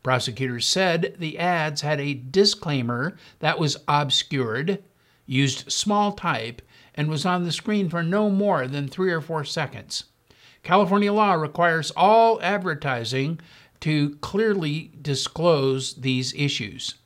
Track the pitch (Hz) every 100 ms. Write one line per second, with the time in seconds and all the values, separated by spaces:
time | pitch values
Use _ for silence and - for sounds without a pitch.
0 | 131 127 - 113 131 120 - 185 190 170
1 | - - 160 160 175 170 156 147 143 147
2 | 143 143 127 185 208 - 156 139 120 120
3 | 151 - - _ 156 165 151 - - 147
4 | 143 - - 139 117 117 160 190 - _
5 | _ _ - 131 139 127 - - 208 208
6 | 208 202 170 127 113 120 _ - - -
7 | 151 156 180 180 175 - - 214 180 170
8 | 165 196 214 196 208 165 127 143 139 160
9 | 185 165 143 160 139 170 139 110 - -
10 | - _ _ _ - _ - 185 185 202
11 | 208 208 208 170 151 151 170 165 151 -
12 | 185 226 226 220 175 202 180 147 143 123
13 | 113 131 139 165 - - - _ 156 151
14 | 147 143 - 196 220 196 160 156 160 -
15 | 147 135 - - 170 151 135 135 127 -
16 | 131 127 127 - 143 - 104 - - -